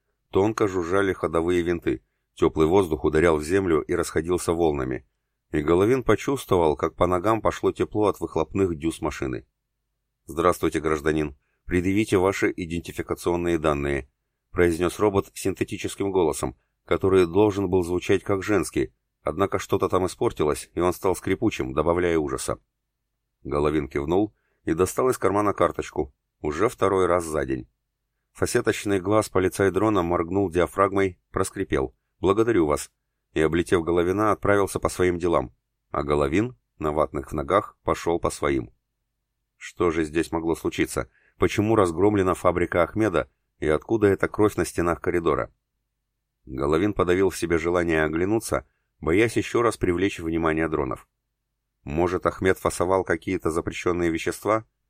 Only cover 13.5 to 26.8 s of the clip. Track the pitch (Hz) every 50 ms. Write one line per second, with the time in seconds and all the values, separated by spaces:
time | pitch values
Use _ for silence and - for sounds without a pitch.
13.5 | 85 80 76 78 73 71 69 69 69 67 65 _ _ _ _ _ _ _ _ _
14.5 | - 90 87 87 82 80 90 85 - - 101 107 98 98 - - - - - 98
15.5 | 90 - 92 - 104 92 - 95 - - 98 98 92 95 85 76 67 - 76 65
16.5 | - _ _ _ _ _ _ - 82 82 - 95 95 95 90 82 82 101 107 104
17.5 | 95 101 98 90 92 92 85 85 90 87 - - 101 92 - - 101 95 90 104
18.5 | 107 95 76 - - 73 65 - _ _ _ _ _ _ - 78 76 82 98 95
19.5 | - 95 - - 101 95 95 87 95 92 92 87 - - 123 113 - - 80 76
20.5 | 71 - - - - - 87 90 85 - - 98 87 - - 95 95 - 117 104
21.5 | - - 65 65 65 76 76 85 85 87 90 85 82 80 76 67 65 62 - -
22.5 | 62 - _ _ _ _ _ _ _ _ _ _ _ _ _ _ _ _ - 69
23.5 | 69 73 73 76 76 78 71 69 - 71 71 76 87 95 107 107 _ _ _ _
24.5 | _ _ - 85 82 82 92 - - - 127 127 117 - - 95 98 101 104 101
25.5 | 92 - 87 80 - - 76 - - - 73 - _ _ _ _ _ _ - 76
26.5 | 73 82 104 123 - -